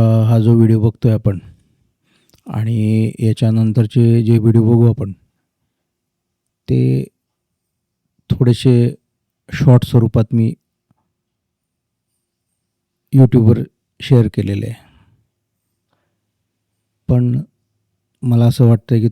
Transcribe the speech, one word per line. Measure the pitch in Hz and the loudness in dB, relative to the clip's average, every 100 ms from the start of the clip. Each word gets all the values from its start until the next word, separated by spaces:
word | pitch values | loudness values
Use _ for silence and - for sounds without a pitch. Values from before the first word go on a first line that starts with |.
| 113 113 110 | 2 0 0
हा | 113 | 0
जो | 110 117 | 2 2
व्हिडिओ | 113 110 | 2 2
बघतोय | 107 - 117 | -2 -2 -2
आपण | 107 107 90 - - _ _ _ _ _ _ _ _ - | -2 -4 -6 -12 -20 _ _ _ _ _ _ _ _ -14
आणि | - 110 117 107 110 113 - | -8 -6 -4 -2 -2 -2 -2
याच्यानंतरचे | 110 107 113 110 113 107 107 123 117 117 | -4 0 -2 0 0 0 -2 0 2 2
जे | 110 113 | 2 2
व्हिडिओ | 113 113 | 2 2
बघू | 110 117 117 | 2 2 2
आपण, | 113 98 92 _ _ _ _ _ _ _ _ _ _ _ _ _ _ - | 0 -8 -14 _ _ _ _ _ _ _ _ _ _ _ _ _ _ -4
ते | 127 127 131 - _ _ _ _ _ _ _ _ _ _ _ - | -2 0 -4 -8 _ _ _ _ _ _ _ _ _ _ _ -10
थोडेसे | 123 123 113 135 120 120 - _ _ _ _ _ | -4 -2 0 0 0 0 -6 _ _ _ _ _
शॉर्ट | - 143 123 | -2 2 2
स्वरूपात | - 120 110 120 107 | 2 0 0 -2 -2
मी | 117 113 - _ _ _ _ _ _ _ _ _ _ _ _ _ _ _ _ _ _ _ _ _ _ _ _ _ | -2 -4 -6 _ _ _ _ _ _ _ _ _ _ _ _ _ _ _ _ _ _ _ _ _ _ _ _ _
YouTube-वर | 135 127 123 110 120 - _ _ _ | 2 4 4 2 0 -4 _ _ _
शेअर | - 127 107 | 0 0 0
केलेले | - 98 101 110 | -4 -6 -6 -8
आहे. | 113 _ _ _ _ _ _ _ _ _ _ _ _ _ _ _ _ _ _ _ _ _ _ - | -14 _ _ _ _ _ _ _ _ _ _ _ _ _ _ _ _ _ _ _ _ _ _ -4
पण | 123 123 127 - _ _ _ _ _ _ _ | -2 -2 -4 -10 _ _ _ _ _ _ _
मला | 127 117 120 | -2 0 0
असं | - 120 | 2 2
वाटतं | 113 - 117 | 2 0 -2
की | 113 | -2